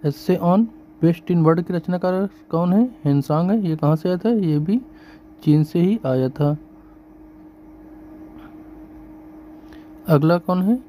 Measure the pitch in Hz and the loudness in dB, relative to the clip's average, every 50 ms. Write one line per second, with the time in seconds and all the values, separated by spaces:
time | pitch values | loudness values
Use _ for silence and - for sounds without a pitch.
0 | - 151 139 - - - 180 175 175 175 180 202 226 226 - - - - - - | -4 -4 -6 -4 -2 -2 -2 0 2 2 2 2 2 0 -4 -18 -20 -20 -8 0
1 | - 165 170 - - - 180 170 160 156 165 170 170 - 180 170 - - 180 180 | 0 0 0 0 -2 -2 0 2 4 4 2 0 -2 -4 -6 -6 -4 -4 -6 -2
2 | 180 185 185 185 196 196 - - - _ - 165 175 175 185 208 240 254 - - | -2 -2 -2 -2 -4 -6 -8 -16 -14 _ -4 -2 0 2 2 2 2 0 -4 -6
3 | - 147 139 143 139 - 151 156 170 185 208 233 202 170 160 151 - 143 156 156 | -2 0 0 0 0 0 -2 -2 0 0 0 -2 0 -2 -4 0 2 0 0 2
4 | - 180 180 175 175 220 240 220 190 160 151 147 151 170 202 254 - - - - | 0 -2 -4 -2 0 0 0 0 0 0 0 0 0 0 -2 -2 -4 -6 -20 -20
5 | - - - - - - - - - 156 147 151 151 151 - 175 170 185 214 226 | -20 -20 -20 -20 -20 -20 -20 -4 2 2 4 4 4 2 0 0 2 2 0 0
6 | - 131 131 131 131 131 - - 147 143 151 151 - - - - - - - - | -2 -2 0 0 0 -2 -2 0 0 0 0 -2 -8 -20 -20 -20 -20 -20 -20 -20
7 | - - - - - - - - - - - - - - - - - - - - | -20 -20 -20 -20 -20 -20 -20 -20 -20 -20 -20 -20 -20 -20 -20 -20 -20 -20 -20 -20
8 | 311 311 - - - - - - - - - - - - - - - - - - | -20 -20 -20 -20 -20 -20 -20 -20 -20 -20 -20 -20 -20 -20 -20 -20 -20 -20 -20 -20
9 | - - - - - - - - - - - - - - - - - - - - | -20 -20 -20 -20 -20 -20 -20 -20 -20 -20 -20 -20 -20 -20 -20 -20 -20 -20 -20 -18
10 | - - 160 143 147 160 170 175 170 - 180 180 185 202 233 254 - | -2 0 2 2 4 2 0 0 0 -2 -2 -2 0 0 -2 -2 -4